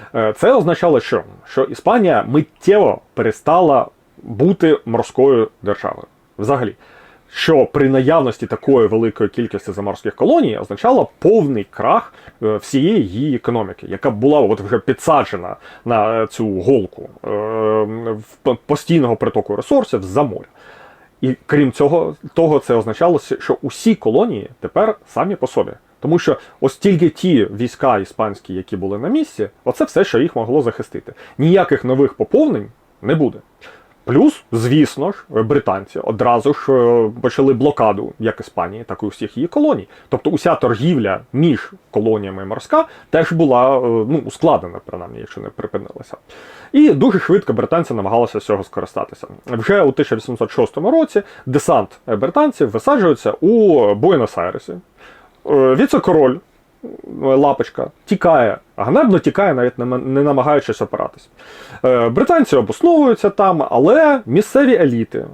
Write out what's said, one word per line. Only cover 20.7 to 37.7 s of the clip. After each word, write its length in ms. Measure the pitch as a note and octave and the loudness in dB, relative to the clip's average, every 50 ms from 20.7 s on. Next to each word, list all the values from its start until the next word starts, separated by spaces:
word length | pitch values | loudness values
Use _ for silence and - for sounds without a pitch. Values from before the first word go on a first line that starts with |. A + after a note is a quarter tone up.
| - - - - - _ _ _ _ - | -20 -20 -20 -20 -20 _ _ _ _ -6
І 140 | - C3 C3 - _ | -4 -4 -4 -4 _
крім 260 | - D#3 D3 C#3+ C3 | -2 0 2 2 2
цього, 440 | - - D3+ C#3 E3 E3+ E3 - D3 _ - D3 - | 2 0 0 2 2 0 -2 -2 -6 _ -14 -8 -2
того 240 | - E3 D#3+ D3+ C3+ | 0 2 2 2 0
це 160 | - - B2 | 0 0 0
означало, 440 | A2+ G#2+ A2+ G#2+ - E3 F3 E3+ C#3 | 0 0 -2 -2 0 0 2 2 0
с-, 220 | - - C3 - | -2 -4 -8 -8
що 180 | - - C#3 - | -4 -4 -4 -4
усі 320 | - C3+ - - - A3+ A3 | -4 -10 -8 -2 0 0 0
колонії 560 | - - A2+ A2 D3+ G#3+ A#3+ D3+ G#2 - - - _ | 0 0 0 2 2 0 0 -4 -8 -10 -14 -16 _
тепер 340 | - F2+ - E3 G#3 A3 G#3 - _ | -12 -4 -2 0 0 0 -2 -6 _
самі 300 | _ - - D3+ F#3+ G3+ | _ -6 -4 -4 -4 -4
по 100 | - - | -4 -4
собі. 260 | B2+ - B2 G2 G2 - - _ _ _ _ | -4 -2 -2 -2 -4 -6 -18 _ _ _ _
Тому 160 | - C#3 E3 F3 | -4 0 0 0
що 180 | - - C#3 - - - - - | 2 0 -2 -2 -4 -20 -10 -4
ось 160 | - C3+ - | -4 -4 -2
тільки 320 | - - G3+ F#3+ D#3 F3 D#3 | 0 0 2 2 4 2 0
ті 360 | - - - F#3 E3 A#2+ G2+ | 0 0 -2 2 2 2 2
війська 540 | - G2+ G#2 A#2+ A#2+ - - - C3 A#2 G2+ | 0 -2 -6 -6 -6 -6 -2 0 0 0 0
іспанські, 560 | F#2+ - - - A2 G#2+ G2+ - _ - F#2 | -2 -6 -6 -6 -6 -6 -6 -10 _ -12 -10
які 220 | F#2 F#2 - - | -10 -8 -8 -8
були 220 | F#2 F#2+ F#2+ G2+ G2+ | -8 -6 -6 -6 -6
на 100 | B2 F3 | -4 -2
місці, 400 | B3+ D#4 D#4 - - - G#2+ - _ _ - | -2 -2 -2 -4 -6 -8 -8 -8 _ _ -6
оце 200 | B2 - - D#4+ | -6 -2 -2 -2
все, 200 | - - D#3 C#3 | -2 0 0 0
що 140 | - - A2+ | 0 0 0
їх 180 | C#3 E3+ - | 0 0 -2
могло 260 | B2 A2+ A2 C3 D#3 | -4 -4 0 0 0
захистити. 500 | B2+ A#2 - - - - - - - - - - - - - - | 0 -2 -4 -6 -10 -12 -12 -16 -16 -16 -20 -20 -20 -14 -6 -2
Ніяких 460 | C#3 D#3+ F3+ G3 - - D3 - - | 2 2 4 4 2 2 0 -2 0
нових 300 | B2+ C3 C3 C#3+ C3+ - | 0 2 2 2 2 0
поповнень 540 | - A2 - - B3+ D#4 D4+ G3 A2 G2+ A2 - _ _ _ _ _ | -4 -4 0 2 2 2 2 0 -4 -6 -10 -18 _ _ _ _ _
не 120 | - G#2+ D#3 | -4 -2 0
буде. 240 | D#3+ D3 A2+ - - - _ _ _ - - - - _ _ _ _ - | 0 0 -2 -4 -6 -20 _ _ _ -20 -20 -20 -20 _ _ _ _ -6
Плюс, 400 | - A#2+ D3+ B3 D4+ - - _ - | 0 2 4 4 4 2 0 _ -6
звісно 600 | - A2+ A2+ B2 C3+ D#3 D3 - - - C#3+ F#3 | -4 -2 0 2 4 4 2 2 0 -4 -6 -6
ж, 120 | G3+ - - - | -6 -10 -12 -6
британці 720 | D3 G#2+ A2 A2 C#3+ C#3 - - F#2 G2 G2 - - - | -2 -2 0 0 0 0 0 -2 -4 -4 -6 -10 -12 -10
одразу 560 | - - A2+ G2+ A#2+ A#2+ A#2+ A#2 - C#3+ C#3+ | -6 -6 -4 -2 0 2 2 2 2 0 -2
ж, 180 | - - - | -2 0 0
е, 380 | C3+ B2+ A#2+ A#2+ A#2+ A#2 A2+ G#2+ A2 A#2+ | 2 2 4 4 4 2 2 0 -2 -2
почали 320 | - B2 - - C3+ C3+ C3 | -4 -4 0 2 2 2 2
блокаду 580 | A2+ C3 D3 | 2 0 0